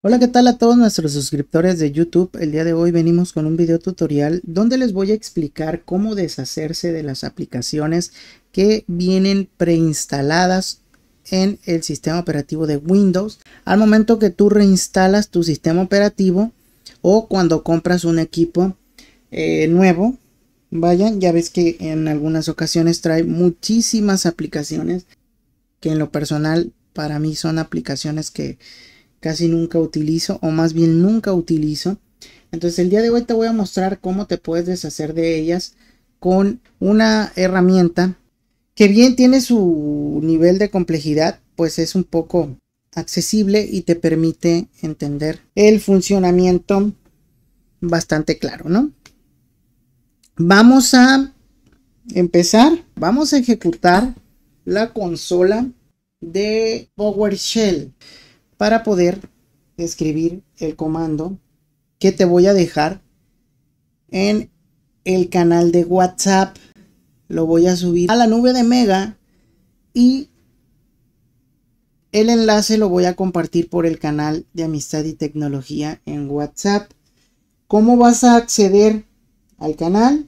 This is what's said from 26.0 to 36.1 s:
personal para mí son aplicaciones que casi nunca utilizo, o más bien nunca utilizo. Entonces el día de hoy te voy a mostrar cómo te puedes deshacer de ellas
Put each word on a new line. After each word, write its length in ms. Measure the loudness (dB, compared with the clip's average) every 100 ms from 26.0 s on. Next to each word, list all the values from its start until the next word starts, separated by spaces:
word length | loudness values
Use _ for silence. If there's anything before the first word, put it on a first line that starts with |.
| -4
personal 580 | -6 -4 -4 -2 -2 -4 _ _
para 260 | -10 -8 -4
mí 160 | -6 -4
son 240 | -6 -6
aplicaciones 720 | -6 -8 -8 -8 -8 -8 -10
que 260 | -10 -12 -12 -20 -20 -20 _ _ _
casi 280 | -8 -4 -2
nunca 320 | -2 -2 -2
utilizo, 580 | -4 -4 -4 -4 -4 -6
o 80 | -4
más 220 | -2 -2
bien 280 | 0 2 2
nunca 320 | 2 0 0
utilizo. 640 | -4 -2 -2 -2 -4 -6 -8 _ _ -20 _ _
Entonces 260 | -6 -6 -2
el 140 | 0
día 100 | 2
de 80 | 2
hoy 140 | 0
te 100 | -2
voy 140 | -2 0
a 40 |
mostrar 480 | -2 -4 -4 -4 -4
cómo 280 | -6 -6 -4
te 100 | -8
puedes 300 | -4 -4 -4
deshacer 480 | -6 -8 -8 -8 -4
de 240 | -2 -2
ellas 340 | -2 -4 -6 _ _ _ _